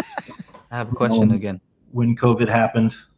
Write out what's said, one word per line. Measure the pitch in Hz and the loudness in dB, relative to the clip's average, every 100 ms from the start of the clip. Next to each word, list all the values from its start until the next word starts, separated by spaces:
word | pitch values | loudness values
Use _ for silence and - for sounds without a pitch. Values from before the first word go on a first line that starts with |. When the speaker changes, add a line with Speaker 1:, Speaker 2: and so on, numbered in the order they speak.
| - - - | -10 -12 -14
Speaker 1:
<laughs> | - - - _ | -18 -20 -20 _
I | 120 | -10
have | 110 | -8
a | |
question | 120 120 113 | -2 0 2
Speaker 2:
um, | 107 | 2
Speaker 1:
again. | 107 101 92 - _ _ | 2 -4 -10 -14 _ _
Speaker 2:
when | 123 117 117 | -2 0 2
covid | 120 113 113 | 2 2 2
happened. | 113 113 117 113 - - | 2 0 2 0 -2 -14